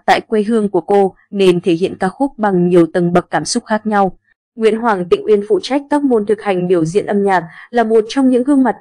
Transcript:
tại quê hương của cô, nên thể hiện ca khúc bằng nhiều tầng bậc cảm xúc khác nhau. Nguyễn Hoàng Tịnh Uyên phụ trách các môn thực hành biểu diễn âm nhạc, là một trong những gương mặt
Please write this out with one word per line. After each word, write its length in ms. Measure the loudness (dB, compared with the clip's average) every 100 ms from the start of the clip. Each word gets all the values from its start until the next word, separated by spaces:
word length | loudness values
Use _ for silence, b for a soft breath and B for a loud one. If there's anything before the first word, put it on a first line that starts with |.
| -2
tại 140 | -2
quê 220 | -2 -4
hương 260 | 0 -2 0
của 120 | -2
cô, 340 | 0 2 0 b b
nên 300 | 0 2 2
thể 120 | 0
hiện 220 | -2 -2 -4
ca 80 | -6
khúc 220 | -4 -6 -2
bằng 320 | 0 2 4
nhiều 180 | 4 2
tầng 260 | 0 0
bậc 180 | 0 -2
cảm 140 | -6
xúc 200 | -4 -6
khác 220 | -4 -6 -2
nhau. 320 | 0 0 -4 _ _ _ -2
Nguyễn 200 | 0 0
Hoàng 320 | -2 -2 0
Tịnh 180 | 0 2
Uyên 140 | 0 2
phụ 120 | -2
trách 200 | -2 -4 -2
các 140 | -2
môn 220 | 0 0 0
thực 160 | -4
hành 260 | -2 -2 0
biểu 160 | 0
diễn 220 | 0 -2 -2
âm 180 | -2
nhạc, 180 | 0 0 -4 B B
là 140 | -2
một 200 | 0 0 0
trong 200 | 0 2
những 160 | 2
gương 180 | 2 2
mặt 140 | 0 -2